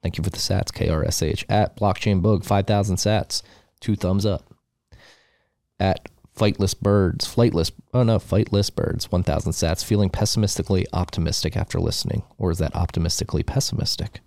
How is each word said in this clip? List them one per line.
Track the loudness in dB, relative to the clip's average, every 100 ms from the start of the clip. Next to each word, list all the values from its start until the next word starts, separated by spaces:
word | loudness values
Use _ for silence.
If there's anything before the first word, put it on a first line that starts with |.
Thank | -4 -2
you |
for | -4
the | -4
sats, | -2 -2 -2
K | -2 0
R | 0 0
S | 0
H, | -2 -2 0
at | 0 0 0
Blockchain | 0 0 0 2
Boog, | 2 0
five | 2 0 2
thousand | 0 0 0
sats, | 0 0 -2 -8 -10 -20 _ _
two | -4 -2
thumbs | 0 2 0
up. | -2 -6 -20 _ _ _ -20 -20 _ _ _ _ _ _ _
At | 0 0 -6 _ -20 0
Flightless | 0 2 -2 0
Birds, | 2 4 4 0 -2
flightless, | 2 4 4 -2 -4 _
oh | 2
no, | 4 2
Flightless | 2 0 2 2 0
Birds, | -2 -2 -2 -2
one | 0
thousand | 2 0 0
sats, | -2 0 -2
"Feeling | 0 2 2
pessimistically | 0 0 0 0 -2 0 0 0
optimistic | -2 -2 -2 -2 0 -2 -4
after | -4 -2
listening." | -2 -2 -4 -4 -6 _
Or | -2
is | 0
that | -2 -2
optimistically | -2 0 -2 -2 -2 -2
pessimistic? | -2 -2 -2 -2 -4 -4 -6 -10